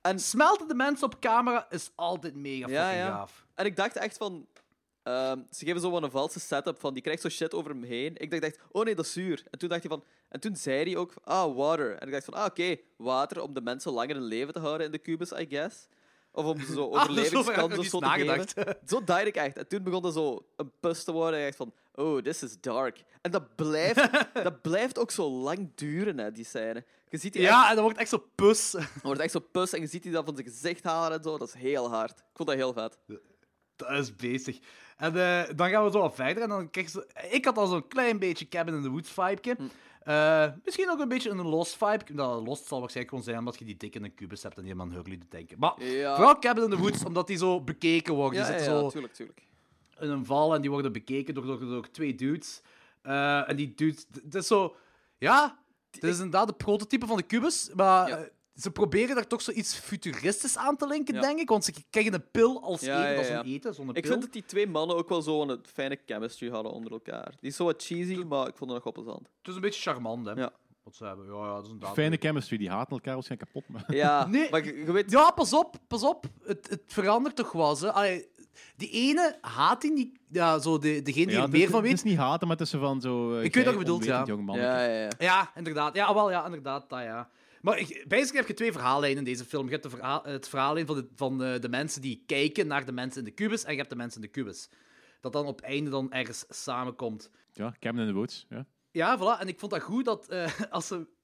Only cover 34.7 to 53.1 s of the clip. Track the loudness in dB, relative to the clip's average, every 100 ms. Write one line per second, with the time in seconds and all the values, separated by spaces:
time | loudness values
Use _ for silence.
34.7 | -20 -20 _ -2 2 2 2 0 0 2
35.7 | 4 4 4 2 2 -2 0 -2 -4 -4
36.7 | -6 -6 -8 -12 -12 -2 0 2 2 2
37.7 | 2 -2 0 2 2 0 -2 -4 -4 -2
38.7 | -2 -2 -4 -6 -2 0 0 -2 -4 -6
39.7 | -14 -20 -16 0 4 6 6 4 0 -8
40.7 | -2 0 0 0 0 -2 -2 0 0 0
41.7 | 0 0 0 -2 -4 -2 -2 -4 -8 -6
42.7 | -6 -6 -8 -6 -8 -6 -6 -6 -8 -12
43.7 | -12 -12 -10 -12 -12 -14 -12 -14 -12 -12
44.7 | -8 -8 -8 -10 -14 -14 -18 -16 0 0
45.7 | 0 -4 -2 -2 8 10 10 6 4 2
46.7 | 4 2 2 -2 -2 -2 0 2 2 0
47.7 | 0 4 4 2 2 2 0 -2 0 2
48.7 | 2 2 -2 -10 -12 -16 -16 _ _ _
49.7 | _ _ _ -4 -4 0 4 6 4 2
50.7 | 0 -2 -4 -4 -4 -4 -6 -6 -6 -6
51.7 | -6 -8 -6 -4 -2 -2 -2 -4 -16 _
52.7 | _ _ _ -4